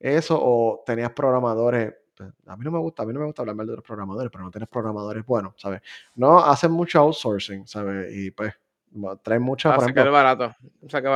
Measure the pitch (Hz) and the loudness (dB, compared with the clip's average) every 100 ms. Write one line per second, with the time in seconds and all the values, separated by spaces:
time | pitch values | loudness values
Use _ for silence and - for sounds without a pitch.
0 | 131 151 160 160 127 120 113 104 - 117 | -2 0 0 0 2 2 2 -2 -4 -4
1 | 120 - 135 127 123 110 120 120 110 - | -4 -2 0 2 0 0 0 0 -2 -6
2 | _ - 98 - - 95 143 170 165 - | _ -20 -20 -20 -20 -12 -6 -6 -6 -6
3 | 110 131 151 151 110 107 110 117 - 104 | -8 -6 -8 -8 -8 -8 -10 -10 -12 -12
4 | 98 104 123 92 90 107 110 123 110 107 | -10 -8 -10 -12 -16 -14 -10 -8 -6 -6
5 | 104 107 117 117 95 - 101 95 - - | -8 -8 -4 -2 -4 -10 -10 -10 -12 -20
6 | - 120 131 175 147 135 165 165 175 165 | -16 2 6 8 8 4 2 0 2 4
7 | 147 156 113 101 - 98 98 107 101 98 | 4 2 -2 -4 -6 -12 -14 -10 -8 -6
8 | 90 101 95 - 107 - _ _ _ - | -8 -8 -8 -8 -8 -10 _ _ _ -12
9 | 98 98 - 117 127 135 160 135 123 131 | -12 -8 -2 0 0 0 2 4 4 4
10 | 135 143 135 123 120 - 131 _ 147 147 | 4 6 6 4 -2 -8 -20 _ -8 -4
11 | 135 | 0